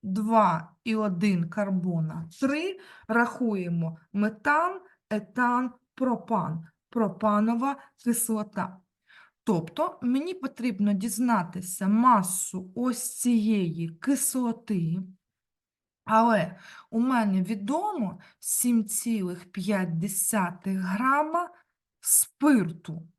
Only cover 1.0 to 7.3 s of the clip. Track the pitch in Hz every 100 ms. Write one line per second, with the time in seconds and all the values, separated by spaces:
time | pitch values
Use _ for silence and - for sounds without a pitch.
1 | 214 180 208 185 170 - 202 185 180 170
2 | 156 165 - - 269 294 370 381 - -
3 | - 226 240 - 240 202 175 170 165 165
4 | _ 202 208 214 294 302 349 381 - _
5 | _ 214 208 - 240 247 254 - _ -
6 | 254 233 - 220 165 165 - _ _ 233
7 | 220 - 214